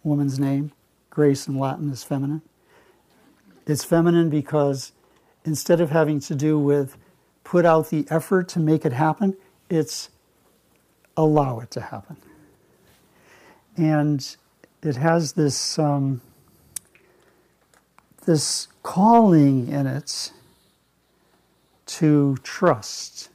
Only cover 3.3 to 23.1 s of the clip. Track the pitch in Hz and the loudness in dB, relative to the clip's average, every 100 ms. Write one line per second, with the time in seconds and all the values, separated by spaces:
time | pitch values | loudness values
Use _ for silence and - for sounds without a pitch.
3.3 | _ _ _ - 151 - 165 170 170 165 | _ _ _ -6 -6 0 2 4 2 2
4.3 | 147 143 151 143 131 - _ _ _ _ | -2 -2 0 0 -2 -10 _ _ _ _
5.3 | _ 160 151 - 170 170 165 151 147 - | _ -8 -6 0 0 2 2 2 0 -4
6.3 | 147 151 151 143 143 135 - _ _ _ | -4 0 0 2 0 -2 -10 _ _ _
7.3 | _ - 175 170 160 156 160 143 160 - | _ -2 2 4 4 2 -4 -2 -4 0
8.3 | 185 180 175 156 156 156 123 156 156 196 | -2 -2 -2 0 0 0 0 -2 0 -2
9.3 | 190 _ _ _ 165 147 - - _ _ | -4 _ _ _ -4 -4 -8 -14 _ _
10.3 | _ _ _ _ _ _ _ _ - 156 | _ _ _ _ _ _ _ _ 0 2
11.3 | 151 139 117 120 123 110 107 - 156 _ | 2 0 -4 -10 -12 -12 -16 -16 -20 _
12.3 | _ _ _ _ _ _ _ _ _ _ | _ _ _ _ _ _ _ _ _ _
13.3 | _ _ _ _ - 156 151 147 143 - | _ _ _ _ -2 0 2 0 -2 -6
14.3 | - _ _ - _ 156 123 165 170 151 | -18 _ _ -20 _ -6 -2 2 2 0
15.3 | - 147 - - - 151 143 135 127 _ | 0 0 0 -6 -2 0 0 -2 -4 _
16.3 | _ _ _ _ - _ _ _ _ _ | _ _ _ _ -20 _ _ _ _ _
17.3 | _ _ _ _ _ _ _ _ _ - | _ _ _ _ _ _ _ _ _ 0
18.3 | 156 - - - _ - - 214 233 214 | 0 0 -6 -10 _ -6 2 6 6 8
19.3 | 165 143 135 120 143 135 131 - - - | 6 6 2 -2 -4 -4 -6 -8 -10 -12
20.3 | _ _ _ _ _ _ _ _ _ _ | _ _ _ _ _ _ _ _ _ _
21.3 | _ _ _ _ _ - - 156 147 143 | _ _ _ _ _ -18 -2 2 4 2
22.3 | 135 - - 180 120 - - - | -2 -8 -2 0 0 -6 -14 -16